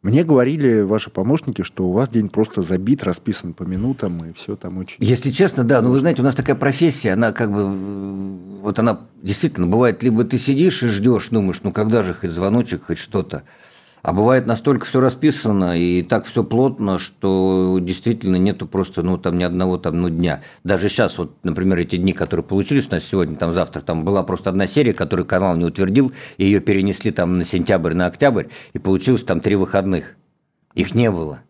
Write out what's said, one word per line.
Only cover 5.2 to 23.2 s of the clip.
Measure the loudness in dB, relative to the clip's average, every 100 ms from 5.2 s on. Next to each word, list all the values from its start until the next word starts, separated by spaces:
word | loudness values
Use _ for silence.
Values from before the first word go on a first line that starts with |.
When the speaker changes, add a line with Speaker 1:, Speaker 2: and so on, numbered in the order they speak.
| 0
Speaker 2:
честно, | 2 2 2
да, | 2 4
ну, | 4
вы |
Speaker 1:
сложно. | 4
Speaker 2:
знаете, | 2 2
у | 2
нас | 0
такая | 0 0
профессия, | 0 2 2 2 -2
она | 2 0
как | 0 -2
бы, | 0
м, | -2 -4 -8 -8 -8 -8 -8 -10 -16 -8
вот | -4 0
она | 0 0 -8 _
действительно | -6 -2 -2 0 2
бывает, | 4 2 2
либо | 0 2 0
ты | 0
сидишь | 0 2 2 2
и | -2
ждешь, | 2 2 2 0
думаешь, | 0 0 -2
ну, | -4
когда | -2 2 2
же | 0
хоть | -4 -6
звоночек, | -2 0 0 0 -6 -6
хоть | -8
что-то. | -4 -6 -6 -10 -14 _ -20 _ _ _
А | -4
бывает | 2 4 4 2
настолько | -2 0 0 0
все | 2
расписано | 2 2 0 0 0 2 2 2
и | 2 0
так | 0 -2 0
все | -4
плотно, | 0 2 2 0 -4 -4
что | -6 _ 0 2 2 2 2 0
действительно | -2 -4 -2 -2 0 2
нету | 2 0 -4
просто, | -4 -4 -2
ну, | -2 -2
там | -2 -2
ни |
одного | -2 0 -2 -2
там, | -2 -2
ну, | -2
дня. | 0 -2 -2 -10 -12
Даже | -2 0 0
щас | 0 0 -2
вот, | -10 -6
например, | -6 -2 0 0
эти | -2 0
дни, | 0
которые | 0 -2 -4
получились | -2 -2 0 0 0
у |
нас | -4
сегодня, | -2 -2